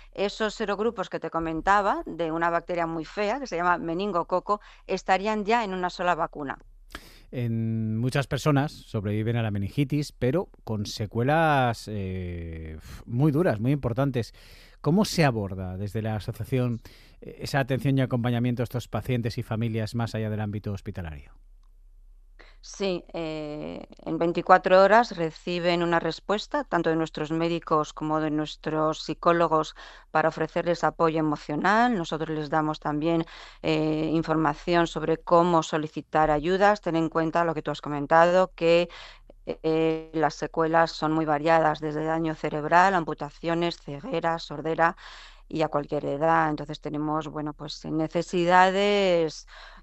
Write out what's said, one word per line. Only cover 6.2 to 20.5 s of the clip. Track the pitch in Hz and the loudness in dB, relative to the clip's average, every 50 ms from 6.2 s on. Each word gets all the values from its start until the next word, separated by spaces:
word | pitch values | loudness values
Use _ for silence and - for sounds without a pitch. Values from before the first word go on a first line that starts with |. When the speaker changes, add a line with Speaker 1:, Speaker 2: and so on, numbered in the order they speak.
| 165 - - 151 143 131 - - - - - - - - - - - - - - - - | -2 -6 -6 -8 -8 -8 -8 -10 -14 -20 -20 -20 -20 -20 -20 -20 -20 -20 -20 -20 -18 -10
Speaker 2:
En | - 127 120 117 117 113 113 113 113 113 110 110 110 110 | -6 -4 -2 -2 -2 -2 -2 -2 -2 -2 -2 -2 -2 -2
muchas | 120 131 - 143 131 | -2 0 -2 -2 -2
personas | - 147 127 - 156 147 139 143 156 | -2 -4 -2 0 2 2 2 0 -2
sobreviven | - - - - - 110 95 104 104 107 110 117 117 | -6 -12 -12 -8 -6 -4 -4 -2 -2 -2 -2 -2 -2
a | 120 | -2
la | 113 107 | -2 -2
meningitis, | 101 101 98 98 - 143 147 127 147 147 147 - | -2 -4 -4 -2 -2 -2 0 0 0 -2 -4 -4
pero | - - 123 127 143 180 - - - - - | -6 -2 0 0 0 0 -2 -4 -10 -14 -10
con | - 110 104 101 | -6 -6 -4 -4
secuelas, | - - - 110 92 - 113 120 135 151 165 165 156 147 135 127 117 110 - - | -6 -6 -6 -6 -4 -2 0 2 2 4 4 4 4 4 4 2 2 0 -2 -6
eh, | 107 107 101 95 95 92 92 90 87 87 85 85 82 82 80 80 80 80 80 - - - - - | -8 -6 -6 -4 -4 -4 -4 -6 -6 -6 -8 -8 -8 -10 -10 -10 -10 -12 -14 -14 -16 -16 -16 -10
muy | - 117 123 147 156 | -4 0 2 4 4
duras, | 135 151 185 170 113 104 | 4 4 2 2 0 0
muy | 113 131 | 2 0
importantes. | 151 139 - 117 110 131 139 143 120 120 110 - - - - - - - - - - - | 0 0 0 -2 0 0 0 0 0 -2 -4 -4 -8 -20 -20 -20 -20 -20 -20 -20 -14 -4
¿Cómo | - 147 165 214 202 | 0 2 4 4 2
se | - - 175 156 | 2 2 4 4
aborda | 139 117 110 98 92 95 95 92 92 92 | 4 2 0 -2 -4 -6 -6 -6 -6 -6
desde | 92 104 98 - 110 | -6 -6 -4 -4 -4
la | 107 110 110 | -4 -2 -4
asociación, | 104 - - 110 - 107 - 135 127 123 123 117 110 - - - - - - - - | -4 -4 -6 -8 -8 -6 -2 0 0 0 0 -2 -4 -8 -14 -20 -20 -20 -20 -20 -20
eh, | - - - - | -20 -18 -14 -12
esa | - - - 139 | -8 -2 -2 -2
atención | 131 113 135 117 - 139 135 135 | 0 0 0 0 2 2 2 2
y | |
acompañamiento | 131 - 131 120 117 123 120 117 120 123 120 120 | 2 2 0 0 0 0 0 2 0 0 0 -2
a | 120 | -2
estos | - - 120 - - | -4 -4 -6 -6 -4
pacientes | - 113 - - 127 120 110 117 - | -6 -4 -2 -2 -2 -2 -2 -2 -4
y | 123 | -6
familias | 113 - 117 107 117 113 110 113 107 - - | -6 -4 -2 -2 -2 -2 -2 -2 -4 -4 -2
más | 117 117 110 - | -4 -4 -2 -2
allá | 110 110 107 | -4 -4 -2
del | 107 104 | -2 -4
ámbito | 107 104 | -4 -4